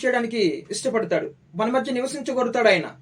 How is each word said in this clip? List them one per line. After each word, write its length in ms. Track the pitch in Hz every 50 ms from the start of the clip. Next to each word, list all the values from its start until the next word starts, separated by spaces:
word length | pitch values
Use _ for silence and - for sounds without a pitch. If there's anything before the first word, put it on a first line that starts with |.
| -
చేయడానికి 640 | 254 247 240 233 226 233 233 202 165 139 - - -
ఇష్టపడతాడు, 600 | 196 - - 262 214 226 202 - 170 156 156 - - _ _ _ -
మన 140 | 170 220 233
మధ్య 220 | 247 262 - 277
నివసించగోరుతాడు 760 | 247 247 254 262 285 294 240 - 254 254 247 233 233 247 226 214
ఆయన. 300 | 190 170 147 117 - -